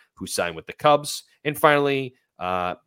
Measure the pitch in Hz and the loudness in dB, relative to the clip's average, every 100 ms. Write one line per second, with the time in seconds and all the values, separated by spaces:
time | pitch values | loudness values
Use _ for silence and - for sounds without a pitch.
0 | _ - 92 - 101 82 - - 151 147 | _ -14 -6 -4 -4 -6 -12 0 2 2
1 | 147 - - _ 147 143 156 147 143 139 | 0 -10 -12 _ -8 2 4 4 2 0
2 | 131 - _ - 90 92 90 85 | -4 -10 _ -8 -4 -2 -2 -6